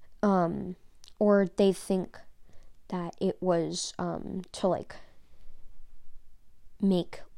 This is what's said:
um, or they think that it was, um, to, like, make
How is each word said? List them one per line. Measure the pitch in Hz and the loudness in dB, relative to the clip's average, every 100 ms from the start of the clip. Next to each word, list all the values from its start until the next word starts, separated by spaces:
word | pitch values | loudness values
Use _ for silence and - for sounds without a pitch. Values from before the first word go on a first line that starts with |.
| - - | -20 -2
um, | 208 190 165 - 185 180 - - - - | 4 4 4 0 -6 -10 -16 -20 -10 2
or | 208 202 190 - | 6 8 6 6
they | 196 | 4
think | 185 - 190 175 - - - - - - - - | 4 2 0 0 -8 -16 -16 -14 -14 -14 -18 -8
that | 180 170 - | -6 -6 -2
it | 190 - | -2 0
was, | 185 170 156 175 - - | 2 2 2 -2 -6 -4
um, | 175 165 - 190 180 | -4 -4 -6 -8 -8
to, | - 190 | 0 2
like, | 170 - - - - - - - - - - - - - - - - - - - - | 2 -2 -12 -16 -18 -18 -12 -8 -8 -8 -8 -8 -8 -8 -8 -10 -16 -18 -18 -16 -2
make | 196 180 - - - | 2 4 2 -6 -10